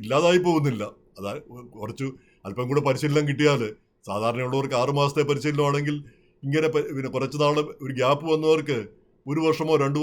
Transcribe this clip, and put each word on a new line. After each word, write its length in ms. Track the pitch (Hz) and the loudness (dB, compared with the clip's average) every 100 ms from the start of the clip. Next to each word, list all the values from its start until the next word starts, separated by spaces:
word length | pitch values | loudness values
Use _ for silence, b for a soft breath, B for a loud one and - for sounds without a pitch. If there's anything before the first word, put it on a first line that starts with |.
ഇല്ലാതായി 380 | 110 139 170 180 180 | -2 2 4 4 4
പോകുന്നില്ല. 360 | 160 143 110 104 - _ - | 2 2 -2 -6 -12 _ -12
അതാ 140 | 101 139 117 123 120 110 | -10 -10 -14 -20 -20 -14
കുറച്ച് 280 | 107 110 135 131 b b 98 | -12 -8 -8 -10 b b -10
അല്പം 220 | 101 123 | -6 -2
കൂടെ 120 | 143 139 | 0 2
പരിശീലനം 380 | 131 147 151 147 | 0 0 2 0
കിട്ടിയാൽ, 320 | 139 147 139 107 - _ _ - | 2 2 2 -2 -8 _ _ -8
സാധാരണയുള്ളവർക്ക് 720 | 101 113 117 127 135 135 127 | -2 -2 -2 -2 -2 0 0
ആറ് 120 | 131 143 | 0 2
മാസത്തെ 240 | 143 139 143 | 0 2 0
പരിശീലനമാണെങ്കിൽ 680 | 139 151 147 143 143 147 147 b b b _ 139 | 0 -2 0 0 0 -2 -6 b b b _ -4
ഇങ്ങനെ 220 | 156 156 | 0 2
പ-, 160 | 151 143 135 | 0 -2 -4
പിന്നെ 140 | 131 131 | -6 -4
കുറച്ച് 220 | 131 147 | -4 0
നാൾ 120 | 147 151 151 - | 2 2 -2 -6
ഒരു 100 | 131 127 | -8 0
ഗ്യാപ്പ് 260 | 127 143 160 | 2 2 0
വന്നവർക്ക് 440 | 156 156 156 147 123 98 - _ _ 135 | 0 4 2 2 -4 -6 -14 _ _ -6
ഒരു 80 | 147 160 | 0 2
വർഷമോ 280 | 156 160 151 | 2 2 2
രണ്ട് 140 | 139 147 | 2 0